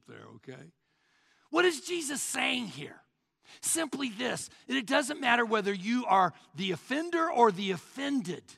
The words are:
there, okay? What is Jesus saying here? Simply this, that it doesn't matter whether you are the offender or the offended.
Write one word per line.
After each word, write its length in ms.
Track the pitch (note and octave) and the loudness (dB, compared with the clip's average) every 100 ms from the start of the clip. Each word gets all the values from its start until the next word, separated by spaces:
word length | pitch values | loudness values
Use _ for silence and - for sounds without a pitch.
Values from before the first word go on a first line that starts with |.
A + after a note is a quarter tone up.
| - | -20
there, 180 | A2 A2 | -20 -18
okay? 360 | A2+ C3 C3 E3 _ _ _ _ _ _ _ _ | -18 -18 -18 -20 _ _ _ _ _ _ _ _
What 160 | E4 | 2
is 160 | F4+ C#4+ | 2 0
Jesus 400 | C4+ F4 C#4 C#4 | -4 -6 -4 -6
saying 460 | - C4 C4 B3+ G#3 | -4 -2 -2 -2 -6
here? 340 | C3 C#3+ - _ _ _ _ - - | -10 -14 -16 _ _ _ _ -20 -8
Simply 480 | - E4 D#4 C4+ C4 | -4 -2 -2 -4 -6
this, 400 | G3+ B3 F#3 - - - | -4 -4 -6 -10 -14 -4
that 80 | |
it 100 | C4 | -4
doesn't 340 | A3 C#4 C4 - | 0 0 0 -2
matter 260 | B3+ A#3+ | 2 4
whether 280 | A#3 A3 G3+ | 4 0 0
you 320 | G3+ G3 B3 | -2 -2 -2
are 280 | A3 F#3+ F3 - _ | 4 4 4 0 _
the 160 | C#3+ F#3+ | -6 -4
offender 580 | E3+ - C#4+ E4+ E4+ E4 | -4 -4 -4 0 0 2
or 200 | B3 A#3 | 6 6
the 200 | F3+ G3 | 6 -2
offended. 720 | F3 - C4 C#4 C#4 F3+ - - | -4 -8 -8 -2 -2 -2 -8 -12